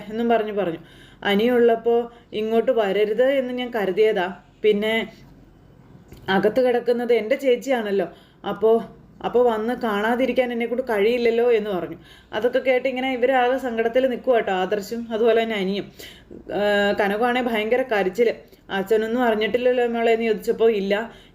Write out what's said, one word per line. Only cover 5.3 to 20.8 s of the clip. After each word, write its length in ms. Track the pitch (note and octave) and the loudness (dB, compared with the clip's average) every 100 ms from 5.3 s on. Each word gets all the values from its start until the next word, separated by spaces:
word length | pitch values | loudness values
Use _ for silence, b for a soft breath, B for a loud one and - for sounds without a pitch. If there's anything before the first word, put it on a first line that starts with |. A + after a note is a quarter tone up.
| - - - - - - - - - - | -20 -20 -20 -20 -20 -20 -20 -20 -10 -2
അകത്ത് 320 | F#3+ G#3 C4+ | 0 2 2
കിടക്കുന്നത് 520 | B3+ A#3+ A#3 A#3+ A#3+ | 2 2 0 0 2
എൻ്റെ 220 | A#3 G#3+ C#4+ | 0 0 0
ചേച്ചിയാണല്ലോ, 720 | C#4 A#3+ B3+ B3 G#3 G3 F3 B B B | 0 0 0 -2 -2 -2 -2 B B B
അപ്പോൾ, 320 | - G3 - A3+ G3 - - - | -10 0 2 2 0 -16 -20 -10
അപ്പോൾ 200 | F#3+ A#3 | -2 2
വന്ന് 300 | B3 A3 A3+ B3 | 2 0 -4 -4
കാണാതിരിക്കാൻ 680 | A3+ G3+ A3 A#3+ C4 B3 B3 | -2 -2 0 0 0 0 -2
എന്നെക്കൊണ്ട് 320 | A#3 A#3 A#3+ B3+ | -2 -4 -4 -2
കഴിയില്ലല്ലോ" 600 | G#3 G#3+ A#3+ A#3 A#3 B3 | 0 2 2 0 2 2
എന്ന് 180 | A3 G#3 | 0 0
പറഞ്ഞു. 280 | F3+ D#3 E3 B B B | -4 -6 -12 B B B
അതൊക്കെ 280 | G#3+ A#3 B3+ | -4 -2 0
കേട്ട് 280 | B3 B3+ C4 | 0 0 0
ഇങ്ങനെ 220 | B3+ C4 | -4 -4
ഇവരാകെ 440 | B3+ B3+ C4 B3 C4 | -2 0 2 2 0
സങ്കടത്തിൽ 460 | C4 A3+ A3+ B3+ C4 | -2 -2 0 2 0
നിൽക്കുക 280 | A#3 B3+ A#3 | 0 0 2
കേട്ടോ, 160 | G#3 | 2
ആദർശും 480 | F#3 F#3 G#3 G3 A#3 A#3 | -2 -2 -4 -6 -10 -6
അതുപോലെ 300 | A3 A#3 A3+ | 0 2 2
തന്നെ 180 | A3+ G#3+ | 2 -2
അനിയും. 280 | F#3+ G3 - B B B B - - | -2 -4 -8 B B B B -18 -8
ആ, 80 | F#3+ G#3 G3+ G3+ | -2 0 2 2
കനകമാണേ 480 | G#3 G3+ G#3 B3 B3 | 0 0 0 0 0
ഭയങ്കര 400 | A#3+ A3 G#3+ B3 C4 | -2 -2 0 0 0
കരച്ചിൽ. 420 | G#3 F#3 F#3 A3+ - - B - | 0 0 2 0 0 -10 B -8
"അച്ഛനൊന്നും 520 | F#3+ F#3+ A3 A3 A#3+ | -4 0 0 0 0
അറിഞ്ഞിട്ടില്ലല്ലോ 600 | A#3+ G#3+ G#3+ A#3+ B3 B3 A#3+ | 0 0 0 0 0 2 0
മോളെ?" 240 | A#3 A#3 | 0 0
എന്ന് 140 | A3+ A3+ | 2 0
ചോദിച്ചപ്പോൾ, 420 | G3 A3+ G3+ A3+ | -2 -2 2 2
"ഇല്ല, 220 | G#3 | 2